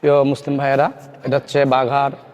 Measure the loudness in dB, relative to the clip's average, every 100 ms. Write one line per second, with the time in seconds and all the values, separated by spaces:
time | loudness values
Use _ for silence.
0 | 4 2 2 -2 -4 -4 0 0 0 -4
1 | -20 -12 -4 -4 -2 -2 2 2 0 0
2 | -2 -6 -18